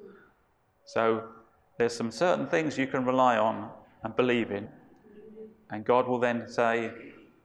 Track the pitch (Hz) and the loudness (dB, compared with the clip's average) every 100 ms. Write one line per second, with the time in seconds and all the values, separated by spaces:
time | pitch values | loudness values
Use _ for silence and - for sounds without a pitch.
0 | 202 - _ _ _ _ _ _ _ 113 | -20 -20 _ _ _ _ _ _ _ 0
1 | 113 110 - - - _ _ - 117 - | 2 0 -4 -16 -20 _ _ -2 -2 0
2 | 117 - 180 170 135 165 156 127 135 139 | -6 0 2 2 0 -2 -2 -2 -2 -2
3 | 127 127 127 113 110 107 107 - - _ | 0 4 4 4 2 -2 -8 -14 -20 _
4 | 113 113 123 120 101 101 107 - - - | -8 0 2 2 0 -4 -8 -16 -20 -20
5 | - - - - - - - 107 107 123 | -20 -20 -20 -18 -20 -20 -14 -8 2 2
6 | 123 123 120 117 110 - 117 117 113 - | 2 2 0 0 -4 0 2 2 -2 -8
7 | - - - _ | -18 -20 -20 _